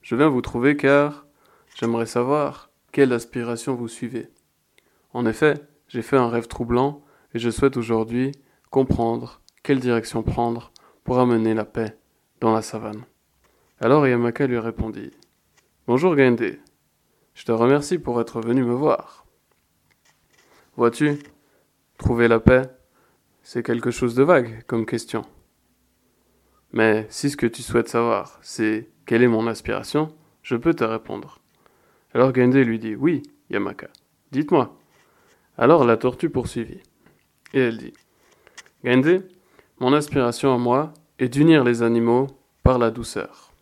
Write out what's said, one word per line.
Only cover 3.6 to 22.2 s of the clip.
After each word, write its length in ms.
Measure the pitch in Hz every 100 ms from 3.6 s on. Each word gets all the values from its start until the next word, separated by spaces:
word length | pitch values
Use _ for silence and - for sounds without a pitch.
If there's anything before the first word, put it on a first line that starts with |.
| -
vous 140 | 123 117
suivez. 420 | - 120 117 - _ _ _ _ _ _ _ _
En 140 | 120 120
effet, 300 | - 151 143 - _ _
j'ai 160 | 123
fait 120 | 110 139
un 140 | 120
rêve 180 | 117 113
troublant 540 | - 120 120 139 147 _ _ _
et 60 | 120
je 100 | 117
souhaite 260 | 110 139 131
aujourd'hui 580 | 113 117 110 120 131 143 _ _ _
comprendre 720 | 135 131 - 117 117 117 - _ _
quelle 160 | - 139
direction 420 | 123 117 113 117
prendre 500 | 113 120 117 117 - _ _ _
pour 140 | - 123
amener 380 | 123 117 110 110
la 100 | 107
paix 320 | - 110 - _ _ _ _
dans 140 | 113
la 80 | 113
savane. » 400 | 110 110 110 107 - _ _ _ _ _ _ _
Alors 280 | 120 147 139
Yamaka 380 | 120 120 117 139
lui 140 | 123
répondit : « 500 | 113 110 113 107 104 _ _ _ _ _ _ _ -
Bonjour 280 | 123 180 151
Gaindé, 440 | 131 117 113 - _ _ _ _ _ _ _
je 120 | - -
te 60 |
remercie 460 | 113 120 147 143 -
pour 240 | 139 120
être 200 | 117 113
venu 220 | 113 127
me 120 | 120 123
voir. 500 | 147 - - - _ _ _ _ _ _ _ _ _ _ _ _ _ _ _ -
Vois-tu, 400 | 120 117 151 147 - _ _ _ _ _ _ _
trouver 300 | - 117